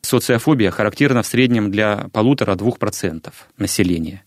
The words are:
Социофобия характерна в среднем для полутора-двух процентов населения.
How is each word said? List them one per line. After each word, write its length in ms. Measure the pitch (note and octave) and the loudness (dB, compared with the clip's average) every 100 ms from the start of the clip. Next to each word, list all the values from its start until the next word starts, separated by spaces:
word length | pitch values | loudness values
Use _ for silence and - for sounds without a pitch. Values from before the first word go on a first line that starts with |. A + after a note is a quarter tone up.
Социофобия 680 | - B2+ - A#2+ - D3 G2 | 0 0 2 0 2 2 2
характерна 520 | - G#2 - C#3+ B2+ | 0 -4 0 0 2
в 40 | - | 0
среднем 440 | A#2 B2+ A#2+ G#2 | 2 2 2 0
для 380 | G2+ G#2+ G#2 G2+ | 0 0 0 -4
полутора-двух 680 | - A2 C#3 G2+ F#2+ G#2+ - | 0 2 2 0 0 -2 -2
процентов 720 | G#2 - F#2 D#2+ - - - _ | -4 -4 -6 -6 -14 -20 -20 _
населения. 680 | - - F#2 E2+ E2 G2 | -6 0 0 0 -4 -10